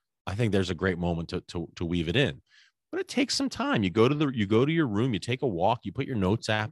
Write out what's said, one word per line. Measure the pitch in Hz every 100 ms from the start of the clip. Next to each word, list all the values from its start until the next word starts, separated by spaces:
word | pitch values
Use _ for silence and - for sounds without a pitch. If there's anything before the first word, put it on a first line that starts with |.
| _ _
I | - 98
think | 120
there's | 98 90
a | 82
great | 95 85
moment | 87 82 80
to, | 85
to, | - 87 82
to | -
weave | 87 87 80
it |
in. | 90 127 - - _ _ _ _
But | 349
it | 381
takes | - 285
some | - 269
time. | - 269 240
You | 98
go | 98 117
to |
the, | 147 151
you | 120 98
go | 110
to | 139
your | 165 147
room, | 101 131
you | 98
take | - 143
a | 139
walk, | 85 95 120
you | -
put | - 139
your |
notes | 120 92 110 -
app | 107 107